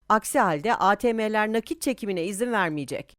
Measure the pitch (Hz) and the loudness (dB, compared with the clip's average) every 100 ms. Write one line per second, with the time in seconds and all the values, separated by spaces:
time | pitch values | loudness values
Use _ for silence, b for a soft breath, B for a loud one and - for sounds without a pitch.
0 | - 214 - 285 202 151 208 233 185 202 | 0 0 2 2 2 2 0 2 2 4
1 | 240 226 214 214 214 226 - 330 285 240 | 2 0 0 0 0 -2 -4 -6 -4 -4
2 | 202 180 175 196 247 220 175 151 135 147 | -4 -4 -4 -4 -2 0 0 -2 -6 -8
3 | - | -10